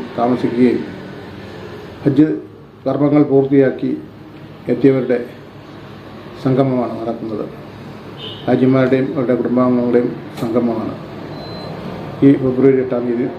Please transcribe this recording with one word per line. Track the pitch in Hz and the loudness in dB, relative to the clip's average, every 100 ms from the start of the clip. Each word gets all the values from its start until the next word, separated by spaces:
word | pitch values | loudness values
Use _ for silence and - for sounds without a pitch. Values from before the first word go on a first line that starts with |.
| - - | -4 -2
താമസിക്കുകയും | 123 120 120 117 123 - - - - - - - - - - - - - | 0 2 0 4 4 4 -2 -10 -14 -14 -16 -16 -14 -14 -14 -14 -16 -4
ഹജ്ജ് | 143 131 156 - - - - - 135 | 2 4 4 2 -8 -18 -20 -8 -4
കർമ്മങ്ങൾ | 135 143 147 131 | 0 4 4 6
പൂർത്തിയാക്കി | 135 135 139 131 - 127 - - - - - - - - | 4 6 4 4 2 -4 -4 -8 -18 -20 -18 -18 -12 -4
എത്തിയവരുടെ | 123 135 131 120 120 - - - - - - - - - - - - | 4 4 4 2 -2 -2 -14 -20 -20 -18 -18 -18 -18 -18 -18 -16 -4
സംഗമമാണ് | 135 131 135 127 113 113 | 0 2 2 0 -2 -4
നടക്കുന്നത്. | 117 113 113 107 - - - - - - - - - - - | -6 -6 -6 -6 -8 -12 -16 -16 -16 -16 -16 -14 -14 -8 0
ഹാജിമാരുടെയും | 123 131 131 127 135 131 147 | 2 4 4 4 2 2 -2
അവരുടെ | 120 120 | 0 0
കുടുംബാംഗങ്ങളുടെയും | 117 123 123 123 120 120 123 - - - | 2 2 4 2 4 2 2 -4 -12 -8
സംഗമമാണ് | 117 120 117 110 104 - - - - - - - - - - - - - 139 | -2 0 0 -2 -4 -8 -12 -14 -12 -12 -12 -12 -10 -10 -10 -10 -12 4 6
ഈ | 139 | 6
ഫെബ്രുവരി | 131 127 135 131 | 2 4 6 4
എട്ടാം | 127 120 120 | 2 -2 -2
തീയതി | 117 127 | -2 -2